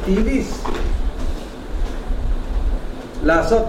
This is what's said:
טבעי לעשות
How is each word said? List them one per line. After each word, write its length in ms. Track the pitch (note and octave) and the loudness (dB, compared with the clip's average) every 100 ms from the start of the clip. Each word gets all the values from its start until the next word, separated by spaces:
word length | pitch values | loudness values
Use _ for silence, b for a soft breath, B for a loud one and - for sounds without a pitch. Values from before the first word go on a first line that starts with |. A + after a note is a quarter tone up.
| - | 0
טבעי 380 | F#3+ A3+ C4+ - - - - - - - - - - - - - - - - - - - - - - - - - - - - | 2 4 2 0 -4 -2 0 2 2 0 0 -2 -2 -6 -12 -6 -2 -2 -2 -4 -2 0 0 0 0 0 0 -2 -6 -8 -2
לעשות 380 | - E3 - A3+ | 2 4 4 2